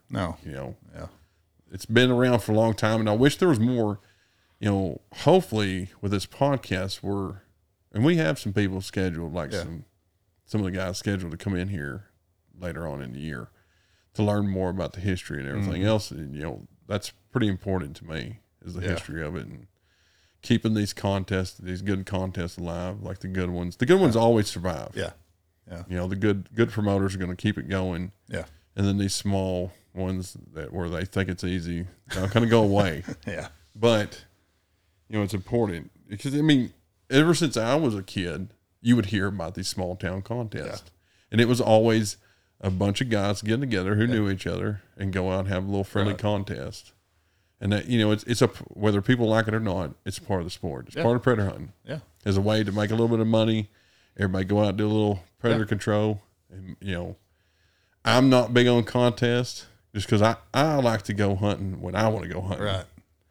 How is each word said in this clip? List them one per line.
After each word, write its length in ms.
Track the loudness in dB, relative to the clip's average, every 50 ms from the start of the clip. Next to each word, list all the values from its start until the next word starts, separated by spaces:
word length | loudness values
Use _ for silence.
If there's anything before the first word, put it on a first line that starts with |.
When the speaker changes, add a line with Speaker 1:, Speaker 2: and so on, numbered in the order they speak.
| _ _
Speaker 1:
No. 260 | -4 -4 -4 -4 -6 -10 -12
Speaker 2:
You 80 | -12
know? 240 | -10 -10 -10 -10 -12 -16 _ -20 -16
Speaker 1:
Yeah. 120 | -16 -16 -16 -16 _ _ _ _ _ _ _ _ _ _ _
Speaker 2:
It's 140 | -14 -14 -6
been 240 | 2 4 4 6 6
around 300 | 4 4 4 4 4 2
for 120 | 2 2
a 20 | 2
long 200 | 4 4 4 2
time, 260 | 0 0 0 2 2
and 80 | 2 0
I 60 | 2
wish 220 | 4 4 4 4
there 120 | 4 2 2
was 120 | 4 4
more, 400 | 2 2 2 2 0 0 -2 -4 _ _ _ _ _ _ _ _ _ _ _ _
you 120 | -2 0
know, 300 | 0 2 0 -2 -4 -8 _ _
hopefully 760 | -14 0 4 6 6 6 4 2 -2 -2 0 0 -2 -4 -6 -8 -10 _
with 120 | -4 -2
this 120 | -2 -2 -2
podcast, 760 | -6 -4 -2 0 0 0 -2 -2 -4 -4 -4 -4 -4 -8 -8
we're, 400 | -6 -6 -4 -4 -4 -6 -10 -14 _ _ _ _ _ _ _ _ _ _
and 120 | -2 2 2
we 120 | 4 4
have 220 | 4 2 0 -2 -2
some 140 | -4 -4 0
people 260 | 0 0 0 -2 -4
scheduled, 540 | -8 -6 -4 -2 -2 -2 -2 -4 -6 -6 -6
like 180 | -6 -6 -6
Speaker 1:
Yeah. 120 | -6 -8 -6
Speaker 2:
some, 200 | -8 -10 -12 -14 _ _ _ _ _ _ _ _ _ _ _ _
some 140 | _ -4 -2
of 20 | -2
the 60 | -2
guys 240 | -2 -4 -4 -4 -6 -4
scheduled 320 | -4 -2 -2 -2 -4 -8
to 40 | -10
come 180 | -8 -4 -4 -2
in 140 | -2 -4 -4
here 360 | -6 -6 -6 -8 -8 -10 -14 _ _ _ _ _ _ _ _ _ _ -12
later 300 | -10 -10 -8 -8 -8 -8
on 140 | -8 -8
in 100 | -10 -12
the 80 | -12 -12
year 280 | -10 -10 -10 -10 -12 -16 _ _ _ _ _ _ _ _ _ _ _ _ _
to 80 | 0
learn 260 | 0 2 2 2 0 0
more 220 | -2 -2 -2 -2
about 240 | -2 -4 -6 -6 -8
the 60 | -4
history 380 | -2 -2 -2 -2 -4 -8 -8 -8
and 80 | -8 -6
everything 340 | -4 -4 -4 -2 -2 0
Speaker 1:
Mm-hmm. 40 | 2 2
Speaker 2:
else. 220 | 2 0 0 -6
And, 240 | -10 -12 -12 -10 -10
you 80 | -8
know, 240 | -8 -8 -10 -12 -16 -20 _ _ _
that's 260 | -8 -8 -6 -6 -10 -16 _ _ _
pretty 180 | _ 0 0 0
important 480 | 0 -2 -4 -4 -4 -4 -4 -8 -12
to 100 | -16 -14
me 340 | -10 -10 -10 -10 -10 -14 -16 _ _ _ _ -16
is 100 | -12 -10
the 60 | -8
Speaker 1:
Yeah. 100 | -4 -4
Speaker 2:
history 300 | -4 -4 -6 -10 -10 -8
of 140 | -8 -8 -8
it 100 | -10 -10
and 200 | -12 -16 -18 -20 _ _ _ _ _ _ _ _ _ _ _ _ _ _ _
keeping 320 | 0 0 0 2 2 0 0
these 180 | 0 -2 -4 -6
contests, 640 | -4 -2 -2 0 0 -2 -2 -2 -2 -2 -4 -8 -12
these 240 | -10 -8 -8 -6
good 240 | -2 -2 -2 -2 -4
contests 500 | -4 -4 -4 -4 -4 -6 -6 -8 -8 -8
alive, 460 | -8 -8 -8 -6 -6 -6 -8 -8 -10
like 160 | -10 -12 -12 -10
the 80 | -10 -6
good 220 | -4 -2 -2 -2
ones. 260 | -4 -4 -6 -6 -4
The 100 | _ 4
good 140 | 4 6 6
ones 140 | 6 4 4
Speaker 1:
Yeah. 80 | 4
Speaker 2:
always 260 | 4 6 4 4 2 0
survive. 440 | -4 -4 -4 -4 -4 -4 -8 -10 -8
Speaker 1:
Yeah. 160 | -8 -8 -8 -10 _ _ _ _ _ _ _ _ _ _ -16
Yeah. 140 | -14 -14 -10 -6
Speaker 2:
You 80 | -6
know, 120 | -4 -4 -4
the 80 | -2
good, 320 | 0 2 2 2 0 -4 -8 0
good 160 | 0 0 0
promoters 440 | 0 -2 0 0 2 2 0 0 -2
are 40 | -4
gonna 180 | -6 -6 -6
keep 220 | -2 -2 -2 -2 -2
it 100 | -4 -4
going. 440 | -4 -2 -2 -2 -4 -4 -6 -8 -10 _ _
Speaker 1:
Yeah. 180 | -10 -10 -10 -10 -10 -16 _ _ _ _
Speaker 2:
And 120 | 0 0
then 100 | 2 2 2
these 160 | 0 0 -2
small 580 | -2 -2 -2 0 0 0 -2 -2 -4 -4 -6 -10 _ _ _ _
ones 420 | -6 -4 -4 -4 -6 -8 -10 -14 -18 -20 -16 -12
that 180 | -12 -12 -8
where 160 | -8 -6 -6 -4
they 160 | -4 -6 -6
think 240 | -4 -2 -2 -2 -2
it's 160 | -2 -4 -4
easy, 420 | -4 -4 -4 -4 -4 -6 -6 -6 -8 -12 _ _ -8 -6
they'll 140 | -4 -4 2
kinda 200 | 2 2 4 6
go 140 | 6 6
away. 400 | 6 6 4 4 4 2 0 -4 -8 -10 -12
Speaker 1:
<laughs> 120 | -10 -10
Yeah. 220 | -10 -8 -8 -10 -12 -16 _ _ _ _
Speaker 2:
But, 500 | 2 2 4 4 4 0 -2 -6 -16 -20 _ _ _ _ _ _ _ _ _ _ _ _ _ _ _ _ _
you 100 | -2 -2
know, 40 | -2
it's 100 | -2 -2
important 560 | -6 -6 -2 -2 0 0 -2 -4 -8 -12 -14 _ _ _ -14
because, 260 | -14 -8 -6 -4 -2
I 60 | 0
mean, 320 | 4 4 4 4 2 -2 -8 _ _ _ _ _ _ _
ever 240 | 4 6 6 6 4
since 220 | 4 2 0 0
I 180 | 0 2 2 2
was 200 | 2 2 2 0
a 80 | -2
kid, 460 | -6 -6 -6 -4 -4 -4 -4 -6 -8 -10 _ _ _ _ _ _
you 160 | 2 4 4
would 100 | 4 4
hear 200 | 0 0 0 0
about 280 | -2 -2 -4 -8 -8 -8
these 140 | -8 -8 -6
small 260 | -6 -6 -6 -6 -6
town 260 | -6 -6 -6 -6 -6
contests. 600 | -8 -8 -8 -6 -6 -8 -8 -8 -8 -8 -10 -12 -16
Speaker 1:
Yeah. 40 | -20 _ _ _ _ _ _ _ _
Speaker 2:
And 80 | 4 4
it 80 | 6 6
was 120 | 4 2
always 560 | 6 6 8 8 8 6 4 4 2 0 -6 -10 _ _ _ _ _ _ _ _
a 100 | -2 -2
bunch 300 | 0 2 2 0 0 0
of 100 | -2 0
guys 320 | 0 0 2 0 -2 -2
getting 180 | 0 -2 0 0
together 340 | 0 0 0 0 0 2 2
who 80 | 2 2
Speaker 1:
Yeah. 80 | 2 2
Speaker 2:
knew 160 | 2 2 0
each 160 | -2 -2 -4
other 360 | -6 -4 -4 -4 -4 -6 -6 -10 _ _
and 160 | -6 -6 -4
go 180 | -2 -2 0 0
out 80 | 0 -2
and 80 | -2 -2
have 160 | -2 -2 -2
a 20 |
little 180 | -2 -2 -2 -2
friendly 280 | -2 -2 0 0 0 -2
Speaker 1:
Right. 60 | 0
Speaker 2:
contest. 680 | 0 0 0 0 -2 -6 -8 -8 -8 -10 -12 -14 -20 -20 _ _ _ _ _ _ _ _ _ _ _ _ _ _
And 120 | -2 0
that, 140 | 0 0 0
you 120 | 0 2 4
know, 140 | 4 4
it's, 100 | 2 2 0
it's 160 | -4 2 2
a, 60 | 2 2 2 -4 -16 -16
whether 340 | -8 -2 0 2 2 2
people 240 | 2 2 2 2 2
like 220 | 2 2 2 2 2
it 60 | 0
or 60 | -2
not, 340 | -2 -2 -2 -2 -4 -6 -8 _ _
it's 120 | -8 -8 -8
part 220 | -6 -4 -4 -4
of 60 | -4
the 40 | -6
sport. 360 | -10 -8 -8 -8 -8 -8 -12
It's 100 | -12 -8
Speaker 1:
Yeah. 60 | -2
Speaker 2:
part 140 | 0 2 2
of 60 | 2
predator 260 | 2 2 2 4 2 -2
hunting. 240 | -2 -6 -12 -14 -16 _ _
Speaker 1:
Yeah. 160 | -12 -12 -12 -12 _ _ _ _
Speaker 2:
As 120 | 2 2
a 40 | 4
way 220 | 4 4 2 2 2
to 60 | 0
make 180 | 0 0 0 0
a 40 | 2
little 140 | 2 2 2
bit 120 | 2 2
of 60 | 2
money, 420 | 4 4 4 4 4 2 0 -2 -6 _ _ _ _ _ _ _ _ _
everybody 280 | -2 -2 0 0 0 0
go 160 | 2 2 2
out 80 | 4 2
and 80 | 2 0
do 80 | 0
a 20 | 0
little 300 | 2 2 2 2 0 -2 -6 _ _ _
predator 220 | 0 0 2 2 2
Speaker 1:
Yeah. 40 | 0
Speaker 2:
control. 540 | -2 -2 0 0 2 2 2 0 -2 -4 -8 _ _ _ _ _
And, 260 | -18 -16 -14 -16 -16 _
you 120 | -8 -6 -6
know, 220 | -6 -6 -8 -12 -14 _ _ _ _ _ _ _ _ _ _ _ _ _ _ _ _ _
I'm 240 | 4 6 6 8 8
not 240 | 8 6 6 6 4
big 120 | 6 6 8
on 160 | 6 4 2
contests 800 | 2 2 4 4 4 4 2 2 2 2 2 0 -2 -6 -12 -16 -18 _ _ _ _ -6
just 120 | -6 0 2
'cause 140 | 4 6
I, 140 | 6 6 4 2 -6 _ 0
I 220 | 2 2 4 2
like 260 | 4 2 2 2 0
to 100 | -2 -4 -2
go 200 | 0 2 0 2
hunting 440 | 2 0 0 0 -2 -4 -6 -6 -6
when 140 | -8 -4 0
I 120 | 2 2 2
wanna 200 | 2 0 -4 -6
go 120 | -8 -6
hunting. 260 | -6 -6 -6 -4 -4
Speaker 1:
Right. 180 | -4 -4 -4 -6 -10 -18 -20 _ _ _ _ _ _